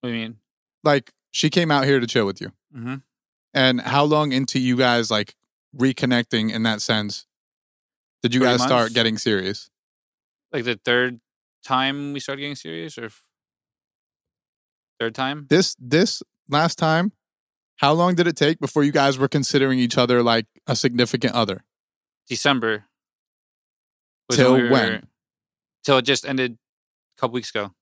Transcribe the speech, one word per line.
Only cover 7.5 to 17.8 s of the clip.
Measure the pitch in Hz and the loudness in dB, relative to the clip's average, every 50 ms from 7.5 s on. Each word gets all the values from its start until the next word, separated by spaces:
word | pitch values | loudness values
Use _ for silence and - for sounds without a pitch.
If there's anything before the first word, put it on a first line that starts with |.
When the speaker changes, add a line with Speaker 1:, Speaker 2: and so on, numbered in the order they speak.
| _ _ _ _ _ _ _ _ _ _ _ _ _ _ - | _ _ _ _ _ _ _ _ _ _ _ _ _ _ -4
Speaker 2:
did | - 120 | 0 2
you | 131 | 2
Speaker 1:
Three | 127 127 | 2 2
Speaker 2:
guys | 123 123 123 | 2 2 2
start | 135 139 123 117 | 2 2 2 2
Speaker 1:
months. | 113 117 | 0 0
Speaker 2:
getting | 123 113 113 110 | 0 0 0 -2
serious? | 104 - 117 107 98 92 95 95 - - _ _ _ _ _ _ _ _ _ _ _ _ _ _ _ _ _ - | -2 -2 0 0 0 -2 -4 -6 -8 -12 _ _ _ _ _ _ _ _ _ _ _ _ _ _ _ _ _ -8
Speaker 1:
Like, | 147 117 | -6 -4
the | 123 117 104 _ | -4 -4 -4 _
third | - 120 123 123 127 123 117 _ _ _ _ _ _ _ _ _ | 0 0 2 0 0 -4 -10 _ _ _ _ _ _ _ _ _
time | - 131 127 131 135 139 143 143 143 143 | -4 -2 0 0 -2 -4 -6 -8 -8 -8
we | 143 | -10
started | - - 139 139 | -8 -8 -10 -8
getting | 143 143 143 | -8 -10 -12
serious, | 127 - 160 160 165 165 160 - - | -12 -12 -12 -10 -10 -10 -12 -12 -14
or | 117 | -14
f-, | 110 110 _ _ _ _ _ _ _ _ _ _ _ _ _ _ _ _ _ _ _ _ _ _ _ _ _ _ _ _ _ _ _ _ _ _ _ _ _ | -14 -16 _ _ _ _ _ _ _ _ _ _ _ _ _ _ _ _ _ _ _ _ _ _ _ _ _ _ _ _ _ _ _ _ _ _ _ _ _
third | 117 117 113 | -8 -8 -6
time? | - 131 131 143 151 143 135 | -6 -6 -6 -6 -10 -2 2
Speaker 2:
This, | 147 175 190 - - _ | 2 2 2 0 -4 _
this | 127 123 127 160 185 - - - - _ _ _ _ - | -8 0 2 2 2 2 -2 -8 -12 _ _ _ _ -2
last | 139 147 160 170 - - | 0 0 0 0 -2 -2
time, | 175 160 160 165 175 202 - _ _ _ _ _ _ _ _ _ _ _ _ | 0 0 0 0 -2 -4 -6 _ _ _ _ _ _ _ _ _ _ _ _
how | _ | _